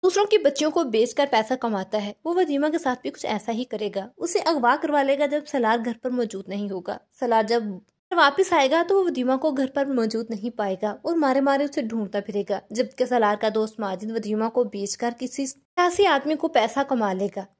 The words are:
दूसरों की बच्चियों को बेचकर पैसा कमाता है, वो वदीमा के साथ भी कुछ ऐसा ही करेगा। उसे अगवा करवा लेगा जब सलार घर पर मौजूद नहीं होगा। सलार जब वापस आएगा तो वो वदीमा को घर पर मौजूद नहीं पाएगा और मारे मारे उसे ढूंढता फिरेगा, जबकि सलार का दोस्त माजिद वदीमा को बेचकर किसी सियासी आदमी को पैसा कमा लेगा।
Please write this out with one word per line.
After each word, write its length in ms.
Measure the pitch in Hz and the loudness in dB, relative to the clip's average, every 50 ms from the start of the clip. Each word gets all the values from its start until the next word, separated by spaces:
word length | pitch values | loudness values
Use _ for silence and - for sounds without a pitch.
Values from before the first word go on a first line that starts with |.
| - | 2
दूसरों 220 | 370 359 392 415 | 2 4 4 2
की 120 | 403 - 370 | 4 4 4
बच्चियों 300 | 311 277 285 - 302 311 | 4 2 2 2 -2 0
को 120 | 302 339 339 | 2 0 0
बेचकर 400 | 262 220 226 220 233 - - - | 0 2 2 2 2 2 0 0
पैसा 280 | - - 220 220 220 262 | 2 2 0 2 0 -2
कमाता 420 | 262 - 233 214 196 190 190 - 214 | -4 -2 -4 -4 -4 -4 -4 -4 -4
है, 160 | 202 208 208 _ _ | -4 -4 -10 _ _
वो 80 | 320 349 | -2 0
वदीमा 340 | 359 370 311 285 277 285 311 | 2 2 2 2 0 0 0
के 100 | 302 339 | 0 0
साथ 180 | 339 277 247 247 _ | 0 -2 -2 -2 _
भी 80 | 269 | -10
कुछ 140 | - - - | -10 -6 -6
ऐसा 260 | - 220 208 - - 233 | -4 -4 -4 -4 -4 -4
ही 120 | 220 247 | -4 -4
करेगा। 420 | - - 208 214 202 185 196 190 226 _ - | -6 -6 -6 -6 -4 -4 -6 -8 -8 _ -8
उसे 220 | - 349 - 415 - | -6 -2 -2 0 0
अगवा 320 | 311 339 294 233 240 254 | 2 0 2 4 2 2
करवा 260 | 302 311 311 302 294 277 | 2 0 0 2 2 2
लेगा 240 | 269 277 277 294 277 | 2 2 0 0 0
जब 160 | 277 302 294 | 0 -2 -4
सलार 320 | - - 277 233 214 226 240 | -2 -2 0 2 2 2 0
घर 160 | 226 240 226 | 0 -4 -6
पर 160 | 233 _ 254 254 | -6 _ -4 -2
मौजूद 320 | 247 240 220 - 190 196 - | -2 -4 -4 -6 -10 -10 -8
नहीं 200 | 185 202 208 202 | -8 -8 -6 -6
होगा। 280 | 196 185 175 - 208 - _ _ _ _ | -6 -8 -6 -8 -10 -10 _ _ _ _
सलार 260 | 269 240 233 226 220 | -2 2 2 2 2
जब 220 | 202 233 240 226 208 196 180 _ _ _ _ _ _ - | 2 2 0 0 -2 -8 -10 _ _ _ _ _ _ 2
वापस 400 | 339 311 285 285 - 381 370 359 | 4 4 4 6 2 2 2 4
आएगा 300 | 320 277 262 277 330 349 | 4 4 4 4 2 2
तो 120 | 339 392 | 4 2
वो 100 | 392 381 | 2 2
वदीमा 320 | 349 277 254 247 247 262 | 2 0 -2 0 0 0
को 160 | 269 262 320 285 | 2 0 0 0
घर 140 | 262 269 262 | 0 -2 -2
पर 180 | 269 285 277 277 | 0 -2 -2 0
मौजूद 380 | 277 247 226 220 220 226 233 226 | 0 0 0 0 -2 -4 -4 -4
नहीं 200 | 226 202 196 240 233 | -8 -6 -6 -8 -6
पाएगा 380 | - 208 196 190 185 - 214 202 - _ | -4 -2 -2 -2 -2 -2 -4 -4 -4 _
और 120 | - 339 | -2 0
मारे 240 | 339 302 269 262 269 277 | 2 2 2 2 2 2
मारे 220 | 277 277 277 285 | 2 2 2 0
उसे 180 | 285 277 - 269 | -2 -2 -4 -4
ढूंढता 360 | 220 226 226 214 185 - 202 | -2 -2 -4 -4 -2 -4 -6
फिरेगा, 400 | 196 - 190 202 202 - 202 190 - _ 208 | -6 -2 -4 -4 -2 -2 -4 -6 -4 _ -4
जबकि 340 | 220 247 214 - - 254 | -4 -4 -4 -2 -4 -2
सलार 300 | 247 247 240 220 208 208 | 0 2 2 4 2 2
का 140 | 208 226 220 | 2 0 -2
दोस्त 300 | 208 220 220 214 220 - | 0 0 -2 -2 -4 -6
माजिद 300 | 220 196 190 180 208 214 226 | -6 -6 -6 -6 -6 -6 -6
वदीमा 360 | 226 208 202 214 214 220 226 | -6 -4 -2 -2 -2 -2 0
को 160 | 226 254 247 | 0 0 -2
बेचकर 480 | 214 - 202 196 202 - - - 240 233 | 0 -2 -6 -6 -6 -6 -4 -4 -4 -4
किसी 320 | 240 254 254 - - 277 | -4 -8 -8 -6 -6 -6
सियासी 580 | 262 - _ _ _ _ - 359 359 349 - 403 | -6 -8 _ _ _ _ 2 2 2 4 4 4
आदमी 300 | 381 311 359 - 294 311 | 4 4 4 2 0 -2
को 120 | 302 - 320 | 0 -2 2
पैसा 320 | 330 247 214 226 233 277 277 | 2 2 2 2 0 -2 -2
कमा 280 | 277 277 240 220 202 190 | 0 0 0 0 0 0
लेगा। 320 | 185 196 202 - 202 190 - _ | 0 -2 -4 -4 -6 -12 -12 _